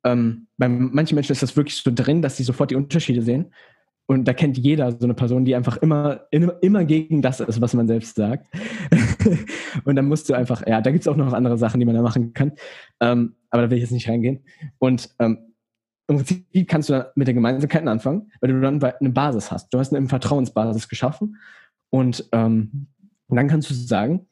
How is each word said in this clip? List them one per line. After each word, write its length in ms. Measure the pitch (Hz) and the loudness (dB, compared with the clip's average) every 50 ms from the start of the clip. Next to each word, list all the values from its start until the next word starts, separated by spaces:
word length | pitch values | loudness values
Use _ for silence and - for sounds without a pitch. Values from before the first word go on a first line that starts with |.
ähm, 460 | - 123 123 120 117 117 113 - - _ _ | 0 0 0 2 0 0 -2 -4 -14 _ _
bei 120 | - 127 123 | -2 0 0
manchen 460 | 120 123 127 127 120 147 160 156 156 | 2 2 0 0 2 0 2 2 0
Menschen 160 | 147 139 - | 0 0 0
ist 120 | 139 131 | -2 -2
das 140 | 139 127 - | -2 0 0
wirklich 200 | 147 143 143 - | -2 -2 -2 -6
so 160 | - - 135 120 | -4 -2 -2 0
drin, 280 | 113 123 131 156 170 | 0 0 0 2 0
dass 140 | 160 135 131 | 0 -2 -4
sie 60 | - | -4
sofort 300 | 131 120 123 - 143 135 | -4 -4 0 -2 -2 0
die 20 | 127 | 0
Unterschiede 480 | 135 143 139 - 165 - - 123 120 | -4 -2 0 -2 -2 0 0 -2 0
sehen. 300 | 113 120 120 139 180 - _ - - _ _ _ _ _ _ _ _ | 0 0 -2 -2 -4 -8 _ -20 -20 _ _ _ _ _ _ _ _
Und 200 | - 135 131 123 | 0 0 2 2
da 60 | 123 | 0
kennt 260 | 120 - 165 143 127 127 | 0 2 0 0 0 2
jeder 320 | 123 143 156 151 135 123 | 2 2 2 2 0 -2
so 140 | 117 117 123 | -2 -2 -2
eine 100 | 123 113 | -2 0
Person, 300 | - 131 117 127 127 131 | 0 0 0 2 2 2
die 100 | 127 127 | 2 0
einfach 220 | 123 123 123 117 | 0 0 -2 -2
immer, 460 | - - 160 151 147 147 147 139 - - _ | 0 2 2 2 2 0 -2 -4 -6 -6 _
immer, 280 | - 151 170 180 175 - | 2 2 2 2 2 2
immer 240 | 180 190 208 202 170 | 2 4 4 4 4
gegen 380 | 143 156 160 156 - 160 147 | 2 2 0 2 0 0 2
das 160 | 131 127 127 - | 2 0 -2 -2
ist, 220 | 117 - 113 113 | -4 -4 0 0
was 140 | 120 113 - | 0 2 2
man 120 | 120 117 | 2 2
selbst 300 | 113 117 113 110 - - | 2 0 0 -2 -4 -4
sagt. 360 | - 107 104 123 - - _ - 175 214 226 233 220 175 139 | -2 -2 -2 -2 -6 -8 _ -12 -10 -10 -10 -10 -10 2 2
<laughs> 920 | - - 113 - - - - 220 175 - - - - - - - - 151 - | 4 4 4 2 0 2 2 2 2 2 -2 -8 -12 -12 -12 -8 -10 -4 -2
Und 100 | 143 139 | 0 2
dann 120 | 139 135 | 2 2
musst 220 | 143 151 156 - - | 2 0 0 0 0
du 60 | 135 | 0
einfach, 320 | 123 123 - 120 - - | 0 0 -2 -4 -4 0
ja, 140 | - 113 110 | 0 0 2
da 100 | 107 131 | 2 2
gibt's 160 | 147 - - | 2 2 2
auch 80 | 160 143 | 2 2
noch 180 | 156 139 131 | 2 2 0
andere 240 | 123 110 127 120 120 | 0 0 2 2 2
Sachen, 220 | 113 117 110 117 123 | 2 0 0 2 2
die 80 | 120 | 2
man 80 | 117 113 | 2 2
da 80 | 117 | 2
machen 300 | 120 117 113 127 117 117 | 2 2 2 0 -2 -2
kann. 200 | 117 - 139 147 143 - - - - - - - _ _ | -2 -2 -2 -2 -2 -8 -20 -20 -20 -20 -20 -20 _ _
Ähm, 380 | 120 120 120 120 120 117 - _ _ _ | 0 2 2 2 0 -2 -4 _ _ _
aber 120 | - 120 | 0 0
da 80 | 120 113 | 2 2
will 60 | 123 | 0
ich 60 | 120 | 0
jetzt 100 | 120 117 | 0 -2
nicht 160 | 123 123 - 113 | -4 -4 -4 -4
reingehen. 320 | 113 120 113 127 139 135 _ _ - _ 160 139 _ _ | -2 -2 -2 -2 -4 -6 _ _ -20 _ -20 -20 _ _
Und, 360 | 131 127 127 120 - - _ - | 0 0 0 0 -4 -12 _ -2
ähm, 180 | 120 113 113 117 - - _ _ _ _ _ _ _ _ _ _ _ - | -2 -2 -2 -4 -8 -20 _ _ _ _ _ _ _ _ _ _ _ -2
im 80 | 147 | -2
Prinzip 500 | 143 131 - 185 180 - _ - 185 175 | -2 0 -2 -4 -4 -6 _ 0 0 0
kannst 220 | - 165 156 151 - | 2 0 -2 0 0
du 200 | 143 131 127 - _ | -2 -2 -2 -2 _
mit 140 | 139 139 127 | 0 0 2
den 80 | 120 | 2
Gemeinsamkeiten 500 | 123 113 117 131 131 147 143 - 156 165 | 2 2 0 0 0 -2 0 0 0 0
anfangen, 460 | 139 110 113 - 131 156 208 214 - _ - | 0 -2 -2 -2 -2 -4 -4 -6 -10 _ -2
weil 100 | - 131 | -2 0
du 100 | 131 131 | 2 2
dann 220 | 135 135 143 151 | 0 0 0 0
eine 280 | 139 123 - - 139 131 | 0 -2 0 0 -2 0
Basis 420 | 123 131 143 147 127 107 - - | 2 0 0 0 -2 -4 -4 -6
hast. 200 | 85 87 - _ | -10 -10 -6 _
Du 60 | - 127 | -2 -2
hast 160 | 135 131 151 | 0 0 0
eine 140 | 139 139 127 | -2 0 -2
Vertrauensbasis 800 | 139 127 - - 147 143 127 - - 107 110 113 107 113 - - | -2 -2 0 0 0 0 -2 -2 -2 -2 -2 0 -2 -4 -6 -8
geschaffen. 480 | - - 127 131 156 - 214 214 208 - - - - - _ _ _ _ _ _ | -6 -4 -4 -4 -4 -4 -8 -8 -8 -14 -20 -20 -20 -20 _ _ _ _ _ _
Und, 380 | - 131 127 123 123 - - _ | 0 0 0 0 -2 -4 -6 _
ähm, 560 | - 113 113 113 113 110 110 107 - 143 139 _ _ _ _ _ _ _ _ - | 0 0 2 2 2 0 0 -4 -8 -12 -12 _ _ _ _ _ _ _ _ -2
dann 180 | 127 - 139 | 0 0 2
kannst 240 | 143 160 156 147 - | 2 2 0 0 -2
du 40 | 139 | -6
sagen 520 | 123 120 - 117 98 104 131 170 190 - _ | -6 -2 -2 -2 0 0 0 -2 -4 -6 _